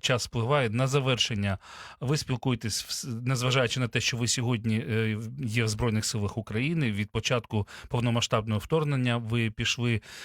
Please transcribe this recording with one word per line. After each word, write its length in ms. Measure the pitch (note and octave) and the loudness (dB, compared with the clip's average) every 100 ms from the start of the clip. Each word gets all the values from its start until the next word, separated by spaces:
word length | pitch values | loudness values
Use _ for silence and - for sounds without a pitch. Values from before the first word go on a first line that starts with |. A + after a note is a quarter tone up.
час 220 | - B2 | 2 0
спливає. 460 | - A#2+ A2+ D3 A#2+ | 0 -2 2 2 2
На 180 | A2+ C3 | 0 2
завершення, 680 | C#3+ C3 B2 - G#2+ G2+ F#2 - - - - | 2 2 2 0 0 0 -2 -6 -18 -18 -6
ви 160 | B2+ D3 | 0 0
спілкуєтесь, 680 | - B2+ C3 A#2+ A2+ - - | 0 -2 0 0 0 -4 -4
вс-, 420 | - C#3 A#2 B2 | -6 -6 -4 -2
незважаючи 520 | B2+ B2+ C3 B2 C3 | 0 2 4 2 0
на 80 | A#2+ | 0
те, 140 | A#2+ | 0
що 160 | - A#2 | 0 0
ви 100 | A#2 | 0
сьогодні, 500 | - A#2 A#2+ A2 A2 | 2 0 0 2 0
е, 400 | - A2 A2 G#2+ A2+ C3 | 0 0 0 -2 -6 -6
є 240 | B2 A2+ | -2 0
в 40 | A2 | 0
Збройних 380 | G#2+ A#2+ A2 - | 2 2 2 0
Силах 320 | A2 G2+ - | -2 -2 -4
України, 540 | - G#2+ C#3 E3 B2+ | -4 -2 0 0 0
від 200 | G2+ G#2 | 0 -2
початку 560 | A2+ - B2 - A2 G2 - - | -2 0 0 0 -2 -2 -8 -4
повномасштабного 720 | B2 A#2+ A#2 - A#2 A2 G#2+ | 0 2 2 2 0 2 -2
вторгнення 580 | - D#3+ D3+ C3+ B2 A#2+ | 2 0 2 0 2 0
ви 340 | A2 A#2 A2+ | 0 0 0
пішли, 500 | G#2+ A2+ - A#2+ A2+ - - | 0 -2 0 2 0 -2 -14